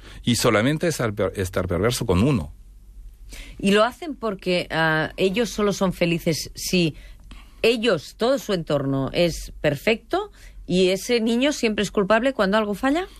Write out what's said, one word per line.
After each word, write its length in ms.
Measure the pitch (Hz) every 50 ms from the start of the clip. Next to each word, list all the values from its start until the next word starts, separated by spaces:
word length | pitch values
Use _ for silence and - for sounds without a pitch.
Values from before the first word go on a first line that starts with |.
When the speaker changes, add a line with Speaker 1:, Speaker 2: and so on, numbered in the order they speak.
| - - - -
Speaker 1:
y 140 | - 123 120
solamente 500 | - - 127 107 104 110 139 156 156 -
estar 260 | 170 147 - 131 113 104
per-, 180 | 104 98 95 -
estar 300 | - 92 90 - 95 92
perverso 400 | 87 90 87 98 120 127 - -
con 160 | 110 90 87
uno. 300 | 107 147 143 98 76 - - - - - - - - - - - - - - - - - - - - - - -
Speaker 2:
Y 140 | - 196
lo 100 | 196 208 214
hacen 300 | 247 240 - 359 320 262
porque, 540 | - - 220 190 190 - 180 180 180 135 -
ah, 420 | - 160 160 160 156 156 156 - -
ellos 340 | - 185 196 180 233 240 -
solo 220 | - - 208 202
son 200 | 190 - 196 185
felices 580 | - - 175 170 170 170 - 175 156 - - - -
si 400 | - - - - 180 170 156 139 - - - - - - - - - - - - -
ellos, 520 | - 226 254 233 214 240 190 147 - - -
todo 220 | - 214 240 277 247
su 140 | - -
entorno 580 | 202 175 156 - 151 139 135 135 135 135 135 123
es 400 | - 151 175 147 - - - - - -
perfecto 680 | - 151 151 139 - 208 233 220 - - - 359 427 403 - - - - - - - -
y 200 | 175 185 190 180
ese 320 | 190 190 - - 247 233
niño 320 | 220 233 226 233 262 294
siempre 300 | 285 - - 220 208 214 208
es 60 | 170
culpable 400 | - 214 196 190 214 226 233 269
cuando 240 | 262 - 202 190 202
algo 180 | 220 214 208 208
falla. 320 | 180 - 269 285 339 381 403 - -